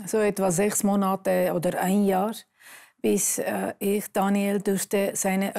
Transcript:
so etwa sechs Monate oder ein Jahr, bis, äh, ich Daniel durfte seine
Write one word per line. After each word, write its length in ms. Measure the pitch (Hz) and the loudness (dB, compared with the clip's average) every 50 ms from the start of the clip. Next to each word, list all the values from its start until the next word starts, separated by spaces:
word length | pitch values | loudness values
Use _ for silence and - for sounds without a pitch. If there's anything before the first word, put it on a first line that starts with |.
| 208 | -8
so 140 | 175 - 220 | -2 0 0
etwa 300 | 214 208 202 196 190 190 | 2 2 0 0 0 0
sechs 320 | 170 165 202 208 208 - | 2 2 0 0 0 0
Monate 720 | - 202 202 202 196 190 190 190 - 190 185 185 180 180 175 | 0 2 2 2 2 0 -2 -2 0 0 2 2 2 2 0
oder 240 | 180 156 180 175 - | 0 -2 -2 -2 0
ein 240 | 190 180 190 208 202 | 0 2 2 2 4
Jahr, 280 | 196 190 185 196 220 226 - - _ _ _ - - - - - - _ _ | 4 2 2 0 -2 -4 -8 -14 _ _ _ -20 -20 -20 -20 -20 -20 _ _
bis, 360 | - 220 208 196 - - - - | 0 0 2 2 0 -2 -2 -2
äh, 360 | - 185 208 190 190 196 - - | -4 -4 -2 -2 -4 -4 -6 -4
ich 300 | 208 202 202 208 196 - - | -2 0 0 0 -2 -4 -2
Daniel 480 | 208 190 196 202 202 202 202 202 202 | -2 0 2 2 2 2 0 0 0
durfte 500 | 185 208 196 190 - - - 202 196 196 - | 0 0 -2 -2 -2 -2 0 0 0 0 -2
seine 400 | - - 196 190 190 196 190 - | -2 -2 0 0 0 0 -2 -2